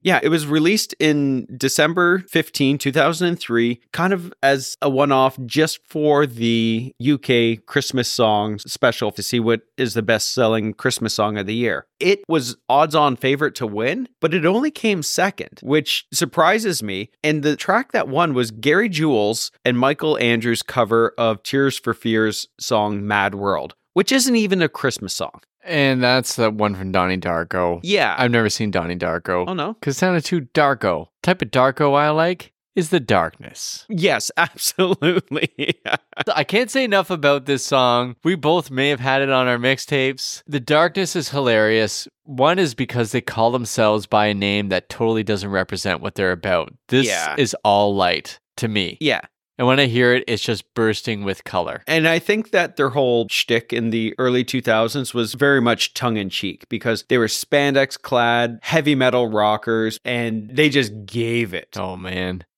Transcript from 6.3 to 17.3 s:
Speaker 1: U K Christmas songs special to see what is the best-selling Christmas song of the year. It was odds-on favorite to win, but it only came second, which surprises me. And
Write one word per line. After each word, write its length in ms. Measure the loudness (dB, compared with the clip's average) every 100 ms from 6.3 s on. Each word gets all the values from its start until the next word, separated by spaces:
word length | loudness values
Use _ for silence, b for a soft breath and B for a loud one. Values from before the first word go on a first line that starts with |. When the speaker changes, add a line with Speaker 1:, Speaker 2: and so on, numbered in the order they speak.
| 0 0 2 2 -2 -6 -4
Speaker 1:
U 180 | 0 0
K 400 | 2 4 4 0
Christmas 500 | _ -4 -2 -2 -2
songs 640 | 2 2 2 0 -6 -10
special 400 | 0 0 0 -4
to 100 | -4
see 180 | -4 0
what 220 | 0 0 _ -4
is 160 | -2
the 80 | -2
best-selling 720 | 0 0 0 0 2 2 -2
Christmas 400 | -4 -4 -2 -4
song 240 | -2 -2 -2
of 80 | -4
the 80 |
year. 320 | -2 -2 -2 -8 _
It 220 | 0 0 0
was 260 | -2 -2 -12 _
odds-on 480 | 2 2 2 2 0
favorite 380 | -2 0 -2 -4
to 100 | -6
win, 420 | -2 -4 -4 -8 _
but 140 | -2
it 100 | 0
only 260 | 2 2 -2
came 320 | -2 -2 -2
second, 580 | -2 -2 -2 -4 -14 -12
which 440 | 0 0 0 -6 -4
surprises 680 | -4 -2 2 2 2 0 -4
me. 280 | -4 -6 -8 _
And 200 | 0